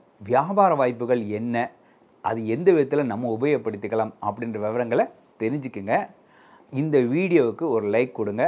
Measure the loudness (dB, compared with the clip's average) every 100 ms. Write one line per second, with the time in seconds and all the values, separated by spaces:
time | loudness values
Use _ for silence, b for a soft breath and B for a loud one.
0 | _ -14 -2 0 2 4 4 4 0 0
1 | 0 0 -2 -4 -2 -2 -4 -8 b b
2 | b _ -4 -4 -2 0 4 4 4 0
3 | 0 -2 -4 -2 0 0 -2 -6 -4 -2
4 | -2 -4 -6 -6 -6 -4 -4 -2 0 0
5 | 0 -4 _ -4 -2 -2 -6 -8 -2 -2
6 | -2 -12 _ b b b b -4 2 2
7 | 2 0 2 4 2 0 -2 0 2 2
8 | 0 -2 -4 0